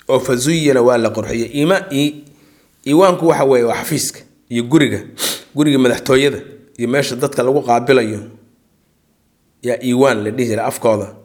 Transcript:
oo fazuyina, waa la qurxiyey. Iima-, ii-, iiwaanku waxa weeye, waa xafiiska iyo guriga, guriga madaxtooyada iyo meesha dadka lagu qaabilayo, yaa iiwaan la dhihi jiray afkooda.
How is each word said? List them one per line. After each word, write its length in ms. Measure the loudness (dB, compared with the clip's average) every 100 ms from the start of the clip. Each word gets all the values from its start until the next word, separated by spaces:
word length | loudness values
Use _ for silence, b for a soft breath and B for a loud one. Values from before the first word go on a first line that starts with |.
| -2
oo 120 | -2
fazuyina, 640 | 0 -2 0 0 2 4
waa 160 | 4 2
la 120 | 0
qurxiyey. 380 | -4 -6 -6 -6 -2
Iima-, 300 | 0 0 -2
ii-, 320 | -4 -4 -6 -16 b b b b b 0
iiwaanku 400 | 4 4 2 0
waxa 160 | 2
weeye, 200 | 2 2
waa 160 | 2 -2
xafiiska 400 | -4 -4 -4 -10 -20 _ -8
iyo 140 | -6
guriga, 360 | 0 2 2 -2 -8 B B B B
guriga 240 | -2 2 4
madaxtooyada 640 | 2 0 2 2 2 -2 -10 -20 -18 -8
iyo 100 | -2
meesha 280 | -2 -2 -4
dadka 260 | -4 -2
lagu 200 | 0 0
qaabilayo, 580 | 2 0 2 2 0 -6 -12 -20 _ _ _ _ _ _ _ _ _ _ _ _
yaa 140 | -6 -4
iiwaan 420 | -2 2 2 2
la 60 | -2
dhihi 180 | -4 -4
jiray 160 | -2 -4
afkooda. 480 | -2 0 0 -4 -14